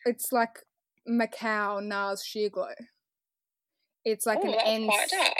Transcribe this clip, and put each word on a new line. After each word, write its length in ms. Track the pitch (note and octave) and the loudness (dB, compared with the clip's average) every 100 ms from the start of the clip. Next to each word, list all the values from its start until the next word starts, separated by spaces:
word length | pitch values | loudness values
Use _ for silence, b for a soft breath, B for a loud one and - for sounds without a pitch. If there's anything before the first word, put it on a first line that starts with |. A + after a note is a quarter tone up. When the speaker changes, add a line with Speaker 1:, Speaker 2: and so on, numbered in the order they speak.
Speaker 1:
It's 260 | A#3+ A#3+ - | -2 -2 0
like 300 | C4 A#3 - - _ _ _ - | 0 0 -2 -20 _ _ _ -2
Macau 720 | A#3 A3 - A3+ G#3+ G3+ G3+ | 0 0 -2 -2 0 0 -2
nars 400 | G#3 G3+ G3 G3+ | -4 -4 -2 -4
Sheer 260 | - G#3+ G#3 | -6 -4 -4
Glow. 240 | G3 F#3 - A#3 _ _ _ _ _ _ _ _ _ _ _ | -2 -8 -10 -18 _ _ _ _ _ _ _ _ _ _ _
It's 200 | A#3 G#3+ A#3 | -4 0 0
like 180 | G#3+ | 2
Speaker 2:
Ooh, 40 | G4 | 2
Speaker 1:
an 40 | |
Speaker 2:
that's 100 | A3 | 2
quite 480 | A3 A3 A3 G#3 - | 2 2 2 2 2
Speaker 1:
N-, 60 | F#4 | 2
Speaker 2:
dark. 160 | D4+ - | 2 2